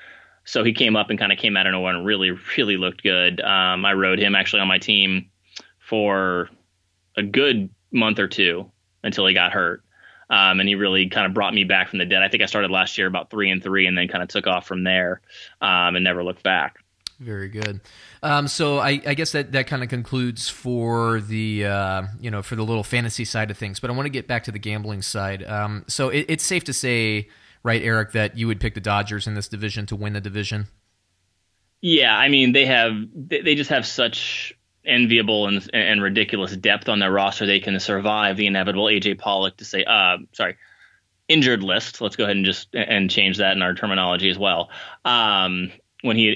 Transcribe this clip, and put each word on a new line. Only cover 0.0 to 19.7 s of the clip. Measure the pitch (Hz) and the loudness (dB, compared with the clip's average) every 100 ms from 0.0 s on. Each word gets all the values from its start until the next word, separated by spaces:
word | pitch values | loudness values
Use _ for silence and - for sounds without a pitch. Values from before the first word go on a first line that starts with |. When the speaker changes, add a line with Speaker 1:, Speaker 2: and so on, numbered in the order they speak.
| - - - _ - | -20 -20 -20 _ -4
Speaker 1:
So | 120 | 0
he | 117 | 2
came | 117 120 107 | 4 4 4
up | 104 | 2
and | 104 | 0
kinda | 101 101 | 0 2
came | 113 98 | 2 2
out | 95 | 2
of | |
nowhere | 92 92 87 | 2 0 -2
and | 95 | 0
really, | 101 92 90 - - | 0 0 -2 -4 -2
really | 107 92 | 0 0
looked | 92 - | -2 -2
good. | 101 90 90 87 | 0 4 2 2
Um, | - 95 92 92 | 0 2 2 2
I | 98 | 2
rode | 95 95 95 | 2 2 2
him | 101 101 | 2 2
actually | 95 104 | 2 0
on | 95 | 2
my | 95 | 0
team | - 101 98 92 - _ _ - - _ | 2 2 4 0 -4 _ _ -20 -20 _
for | - 110 104 98 92 90 85 - _ _ _ _ _ - | -4 -2 0 2 0 -2 -4 -12 _ _ _ _ _ -6
a | |
good | 101 117 147 113 95 - _ | 0 2 2 2 -2 -8 _
month | 117 110 107 | -2 0 0
or | 98 | -2
two | - 90 85 82 _ _ _ | 2 0 0 -6 _ _ _
until | 107 101 95 | -6 0 2
he | |
got | 92 90 | 2 2
hurt. | 98 87 - _ _ - - - | 0 -2 -4 _ _ -20 -20 -2
Um, | 104 95 95 | 4 4 4
and | 101 | 2
he | 98 | 2
really | 98 95 92 | 2 2 2
kinda | 110 95 | 0 0
brought | 101 98 | 0 0
me | 104 92 | 0 2
back | 95 92 | 2 0
from | 98 | -4
the | 90 | 0
dead. | 95 | 2
I | 95 | 2
think | - | 2
I | 98 | 0
started | 104 95 | 0 0
last | 92 90 - | 0 -2 -2
year | 92 | -2
about | 92 - | -2 -6
three | 107 98 | -2 0
and | 92 | 0
three | 95 95 92 | 0 2 2
and | 90 | 2
then | 90 | -2
kinda | 92 87 | -4 -4
took | 101 95 | -4 -2
off | 90 - | -2 -4
from | 92 | -4
there, | 92 92 90 92 _ - - - | 0 0 0 -4 _ -20 -20 -4
um, | 101 90 87 90 | 0 2 2 2
and | |
never | 92 90 | 0 0
looked | 90 92 | -4 -4
back. | 95 90 71 - _ _ - - | 0 0 0 -8 _ _ -16 -14
Speaker 2:
Very | 123 101 98 | -12 -10 -10
good. | 107 107 101 - - - - | -8 -8 -8 -14 -20 -20 -8
Um, | 151 147 143 | -2 0 0
so | - 147 143 | -2 0 2
I, | 135 143 143 | 0 0 -2
I | |
guess | 143 156 | -2 -2
that, | 147 139 | -4 -2
that | 131 | -2
kinda | 127 | -2